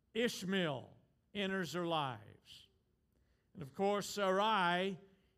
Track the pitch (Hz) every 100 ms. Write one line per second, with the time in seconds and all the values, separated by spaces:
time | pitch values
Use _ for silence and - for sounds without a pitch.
0 | _ 220 240 - 180 190 170 135 92 -
1 | _ _ _ 202 190 190 170 160 170 160
2 | 139 113 104 - - - - _ _ _
3 | _ _ _ _ _ - 139 - 196 202
4 | - 202 196 190 214 214 175 175 190 196
5 | - _ _